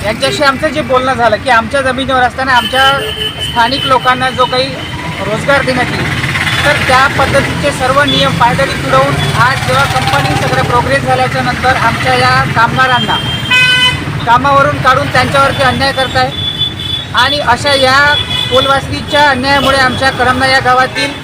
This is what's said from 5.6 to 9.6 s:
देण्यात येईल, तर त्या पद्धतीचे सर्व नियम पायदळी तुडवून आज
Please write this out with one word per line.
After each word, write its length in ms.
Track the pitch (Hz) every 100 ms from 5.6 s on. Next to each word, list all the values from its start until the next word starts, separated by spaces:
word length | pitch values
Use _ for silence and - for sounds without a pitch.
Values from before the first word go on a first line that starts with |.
देण्यात 240 | 262 254 233
येईल, 400 | - - - - - - -
तर 80 | - - -
त्या 180 | 254 269
पद्धतीचे 680 | - 269 277 269 - 285
सर्व 300 | 277 254 277
नियम 360 | 285 269 269 -
पायदळी 340 | 233 254 262
तुडवून 420 | - 269 269 277 277 -
आज 320 | - 240 262